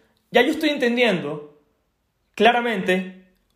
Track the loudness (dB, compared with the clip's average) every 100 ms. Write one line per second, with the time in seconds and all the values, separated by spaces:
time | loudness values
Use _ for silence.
0 | _ _ _ 2 2 0 -2 -2 -2 0
1 | 0 0 -4 -10 -14 _ _ _ _ _
2 | _ _ _ 2 2 4 0 -4 -2 -2
3 | -4 -14 _ _ _